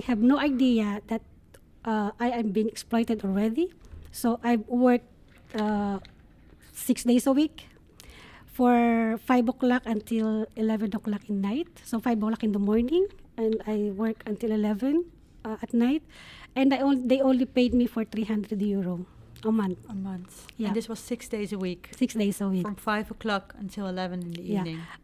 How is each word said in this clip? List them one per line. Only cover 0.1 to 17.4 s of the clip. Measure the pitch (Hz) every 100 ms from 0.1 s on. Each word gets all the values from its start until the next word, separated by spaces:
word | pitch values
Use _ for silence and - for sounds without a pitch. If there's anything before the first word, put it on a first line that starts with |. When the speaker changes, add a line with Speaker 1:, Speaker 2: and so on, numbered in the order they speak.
| 226
Speaker 1:
no | 240 285
idea | 294 254 262 233 208 208 -
that, | 226 - - - - - -
uh, | 233 214 202 -
I | 240
am | 240 214
being | 190 220
exploited | - - 233 233 220 196
already. | 190 220 233 370 - - - -
So | - 240 233
I | 240 233 208
work, | 247 254 247 - - - - -
uh, | 220 214 208 202 196 - - - - - - -
six | - - 247
days | 240 240 277
a |
week | 269 311 - - - - - - - - - -
for | - 247 240 233 226 226 233 -
five | 254 233
o'clock | 254 254 247 226
until | 214 - 226 220 220 220 -
eleven | 220 220 214 214
o'clock | - 202 -
in | 202
night. | 196 247 349 -
So | - 226
five | 247 226
o'clock | 214 226
in | 214
the | 202
morning, | 202 220 240 339 392 - - -
and | 220 220 -
I | 214 208
work | 196 226 226 -
until | 202 226
eleven, | 214 208 208 262 320 349 - - -
uh, | 220 214
at | -
night. | 233 240 311 - - - - - -
And | 269
I | 269
on-, | 277 269 254
they | 262
only | 269 254